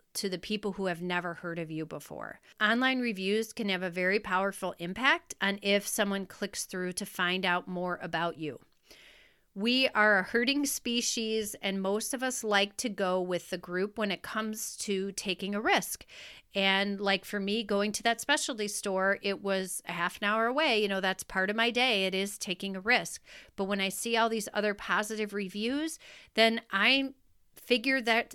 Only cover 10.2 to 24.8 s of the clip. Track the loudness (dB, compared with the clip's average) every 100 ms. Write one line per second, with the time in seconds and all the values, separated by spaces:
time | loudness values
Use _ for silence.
10.2 | 4 2 2 2 0 -2 -2 0 0 -2
11.2 | -2 -2 -4 -4 -4 -2 0 0 -2 -4
12.2 | -2 -2 0 2 2 -2 -4 0 0 2
13.2 | 0 -2 -4 -8 -4 -2 -2 0 -2 -2
14.2 | -4 -4 -4 -4 -8 -6 -2 -2 -2 -4
15.2 | -4 -4 -2 -2 2 2 0 -6 -12 -20
16.2 | -18 -20 -8 0 2 4 2 0 2 0
17.2 | 0 -4 -2 -2 0 2 2 0 0 0
18.2 | 2 2 0 -4 -4 -4 -2 2 2 2
19.2 | 0 -2 0 -2 -2 -6 -6 -2 -2 0
20.2 | 0 2 2 2 2 4 2 2 0 -2
21.2 | -4 0 0 2 2 2 2 2 2 0
22.2 | -2 -4 -6 -6 -6 -4 2 2 0 -8
23.2 | -16 -20 -12 -4 -2 0 0 -2 0 2
24.2 | 2 2 -2 -2 -2 -2